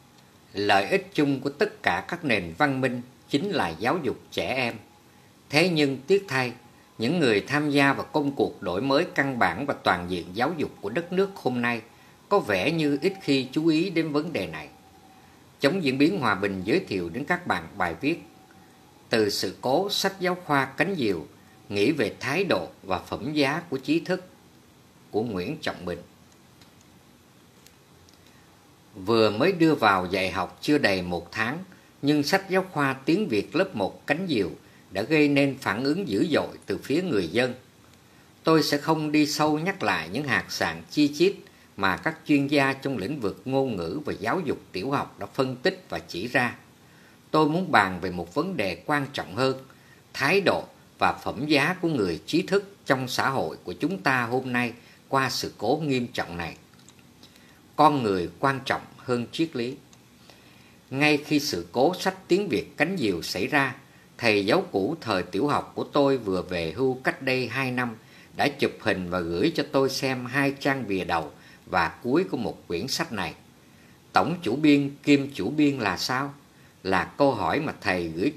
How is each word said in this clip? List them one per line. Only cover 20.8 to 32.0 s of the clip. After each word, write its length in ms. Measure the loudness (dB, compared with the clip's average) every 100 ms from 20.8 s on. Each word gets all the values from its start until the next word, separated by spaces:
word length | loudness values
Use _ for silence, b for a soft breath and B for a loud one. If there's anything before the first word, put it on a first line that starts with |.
| -2 2
Diều, 280 | 0 0 -6 B B B -6
nghĩ 240 | 2 4
về 220 | 4 0 -2
thái 240 | -4 -2
độ 240 | 0 0 -2 -14
và 160 | -6 -6
phẩm 340 | -4 -8 -4
giá 300 | 0 0 0 -6
của 80 | -8
trí 220 | 0 -2
thức 240 | 0 -6 -6 -20 -20 -20 _ -20 -20 -20 -6
của 120 | -4
Nguyễn 340 | -2 -4 -4 -4
Trọng 240 | -6 -6
Bình. 140 | -8 -8 -10 -20 -20 -20 -20 -20 -20 -20 -20 -20 -20 -20 -20 _ -20 -20 -20 -20 -20 -20 -20 b b b b b -20 -20 -20
Vừa 360 | -10 2 4 4
mới 220 | 4 0
đưa 220 | 4 4
vào 320 | 6 4 4 2
dạy 240 | -2 -2
học 280 | -2 -6 -6
chưa 180 | 0 2
đầy 240 | 4 2
một 300 | -2 -6 -6
tháng, 260 | -4 -4 -4 -12 B B B